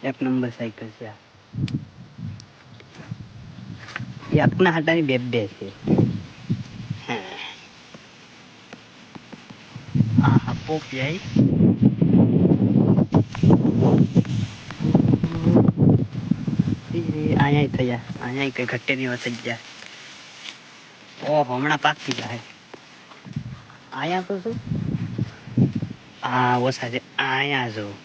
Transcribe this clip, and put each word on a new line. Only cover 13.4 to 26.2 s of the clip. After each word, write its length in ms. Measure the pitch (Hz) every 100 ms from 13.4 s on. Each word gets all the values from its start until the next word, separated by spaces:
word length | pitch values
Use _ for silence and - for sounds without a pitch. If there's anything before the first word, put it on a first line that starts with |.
| - - - - - - - - - - - - - - - - - - - - - - - - - - - - - - 123 - - - -
એ, 40 | 113
એ, 380 | 165 151 151 147
અહીંયા 420 | 143 147 139 -
થયા. 220 | 127 120 - -
અહીંયા 280 | 123 131 139
કઈ 160 | 127 123
ઘટ્ટે 300 | 123 - 131
નહીં 160 | 131
વસી 260 | 123 - 117
ગયા. 140 | 120 117 - - - - - - - - - - - - - - - - 131
ઓહો, 280 | 151 135 127
હમણાં 240 | 143 156
પાકી 340 | 147 151 -
જાય. 260 | 123 117 117 - - - - - - - - - - - - - - -
અહીંયા 300 | 135 147 185
તો 200 | 180 196
શું? 380 | 202 240 - - - - - - - - - - - - - - - -